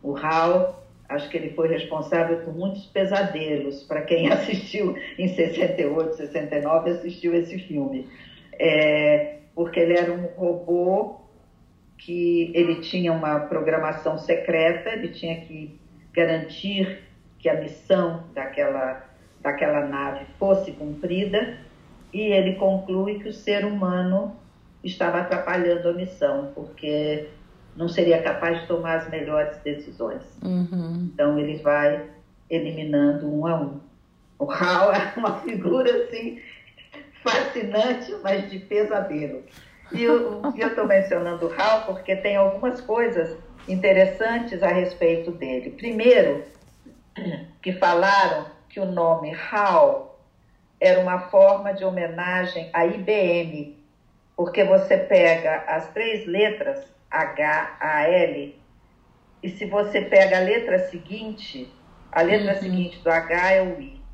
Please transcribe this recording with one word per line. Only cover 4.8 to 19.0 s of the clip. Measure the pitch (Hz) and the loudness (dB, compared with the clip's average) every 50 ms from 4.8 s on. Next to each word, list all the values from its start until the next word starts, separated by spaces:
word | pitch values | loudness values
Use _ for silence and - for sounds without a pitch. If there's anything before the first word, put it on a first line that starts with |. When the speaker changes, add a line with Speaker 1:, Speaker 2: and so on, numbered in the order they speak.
| 202 175 - - - - - - | -2 -2 -4 -6 -10 -14 -8 -4
Speaker 1:
em | 185 180 | -4 -2
sessenta | - - 165 160 - 165 180 - - - | 2 0 0 0 2 0 0 0 0 0
e | 156 | -2
oito, | 143 151 160 160 160 160 | 0 0 0 -2 -2 -4
sessenta | - 147 139 - 165 147 143 151 | -6 -8 -8 -6 -6 -6 -2 -4
e | 147 | -2
nove, | 143 147 160 160 160 170 | 0 2 2 2 2 0
assistiu | 175 - - 175 175 - - 170 170 | -4 -4 -6 -10 -10 -4 -2 0 0
esse | 170 170 165 - 185 | 0 0 -2 -8 -12
filme. | - - 156 143 139 135 135 131 123 - - - - - - - - - - - | -10 -6 -6 -4 -4 -4 -6 -8 -10 -12 -18 -20 -20 -20 -20 -20 -20 -20 -6 0
É, | - 165 151 151 156 151 151 151 151 147 151 151 - - - - - _ _ 165 | 2 2 4 4 4 4 2 4 4 4 4 4 2 -2 -8 -14 -20 _ _ -4
porque | 170 170 - 175 | -4 -2 2 2
ele | 170 170 175 175 | 4 4 4 2
era | 170 170 175 | 2 0 -2
um | 180 175 175 - - | -4 -6 -8 -6 -4
robô | 185 175 170 170 - 170 175 175 175 180 190 214 214 - - - - - _ _ _ _ _ _ _ _ _ _ _ _ _ - | -2 -2 -2 -2 -2 -2 0 2 2 2 2 0 0 -4 -8 -16 -20 -20 _ _ _ _ _ _ _ _ _ _ _ _ _ -20
que | - - 175 175 175 170 170 170 170 165 170 | -12 -8 -4 -2 0 2 2 2 0 0 2
ele | 170 170 165 165 | 2 2 2 2
tinha | 160 - - - 180 175 170 | -2 -4 -6 -4 -2 0 0
uma | 165 160 156 151 151 147 | 0 0 0 0 0 -2
programação | 147 - 160 156 151 160 156 160 160 156 156 - - 160 156 - | -2 -2 -4 -2 0 2 0 0 0 -2 -6 -2 -2 -4 -4 -4
secreta, | - - 170 - - - 165 160 160 170 175 170 - 226 | 0 0 0 0 0 0 0 2 2 2 2 0 -4 -6
ele | 226 208 - - | -6 -6 -8 -10
tinha | - - - 165 165 165 | -10 -8 -8 -8 -8 -8
que | - - 156 156 156 147 - - - - - - - - _ | -10 -16 -16 -16 -16 -16 -18 -20 -20 -20 -20 -20 -20 -6 _
garantir | 170 170 160 160 160 - - - - - 196 202 190 190 - - - - - - _ _ - _ _ | 2 2 2 2 -2 -4 -8 -12 -8 -8 -6 -2 -2 -2 -2 -4 -14 -16 -20 -20 _ _ -20 _ _
que | - 165 | -2 -2
a | 151 - | 0 0
missão | 156 151 - - - - 190 180 175 170 165 165 - - - | -4 -8 -12 -16 0 2 2 2 2 -2 -4 -6 -12 -12 -10
daquela, | 139 135 135 135 143 143 139 139 135 131 131 131 - | -10 -8 -8 -2 -2 0 0 0 -2 -2 -4 -4 -8